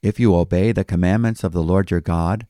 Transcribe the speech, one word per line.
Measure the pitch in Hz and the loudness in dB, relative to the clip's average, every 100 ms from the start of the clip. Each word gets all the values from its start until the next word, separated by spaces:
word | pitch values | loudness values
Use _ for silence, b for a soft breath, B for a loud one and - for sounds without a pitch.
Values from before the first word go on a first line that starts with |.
If | - 104 | -4 2
you | 120 87 | 2 4
obey | 85 90 107 | 2 0 0
the | 107 | 0
commandments | 95 87 87 104 117 113 | -2 0 0 0 0 -2
of | 95 | -4
the | 85 | -2
Lord | 82 92 95 | 0 0 0
your | 87 | -2
God | 80 85 85 107 | -2 -2 -2 -4